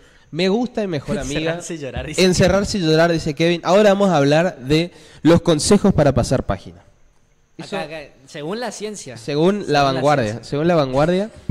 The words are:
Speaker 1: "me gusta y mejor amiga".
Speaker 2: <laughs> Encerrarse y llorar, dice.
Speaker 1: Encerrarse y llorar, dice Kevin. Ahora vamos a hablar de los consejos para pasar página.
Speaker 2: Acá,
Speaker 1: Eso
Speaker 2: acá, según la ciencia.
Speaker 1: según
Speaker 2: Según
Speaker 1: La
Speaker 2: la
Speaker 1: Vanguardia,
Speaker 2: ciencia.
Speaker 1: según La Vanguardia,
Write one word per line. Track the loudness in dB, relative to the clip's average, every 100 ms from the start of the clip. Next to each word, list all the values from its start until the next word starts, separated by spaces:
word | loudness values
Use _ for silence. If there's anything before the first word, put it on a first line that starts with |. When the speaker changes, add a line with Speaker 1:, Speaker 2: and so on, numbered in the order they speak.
| _ _ _
Speaker 1:
"me | -4 0
gusta | 0 -2 -4
y | -4
mejor | -6 -4 -6
amiga". | -4 -4
Speaker 2:
<laughs> | -4 -6
Encerrarse | -8
y | -10
llorar, | -10 -10 -8
dice. | 0
Speaker 1:
Encerrarse | 2 4 2 2 0 -2
y |
llorar, | 0 2 2
dice | 0 -4 -2
Kevin. | 0 0
Ahora | 2 4 4
vamos | 4 2
a | 2
hablar | 4 2 0 -4
de | -2 0 0 -8 -20 -2
los | 4 4
consejos | 4 0 4 4 4
para | 4 2
pasar | 2 0 -2 -4
página. | -8 -10 -20 _ _ _ _ _ _ _ -20
Speaker 2:
Acá, | -12
Speaker 1:
Eso | -10
Speaker 2:
acá, | -10 -12 -18 _ -20
según | -14 -10 -8
la | -10
ciencia. | -10 -12 -14 -16 -16
Speaker 1:
según | -6 0 0 0
Speaker 2:
Según | -2
Speaker 1:
La | 0
Speaker 2:
la | 0
Speaker 1:
Vanguardia, | 0 0 2 0
Speaker 2:
ciencia. | -4 -8
Speaker 1:
según | -2 0
La | 2
Vanguardia, | 0 0 0 0 -4 -10 -8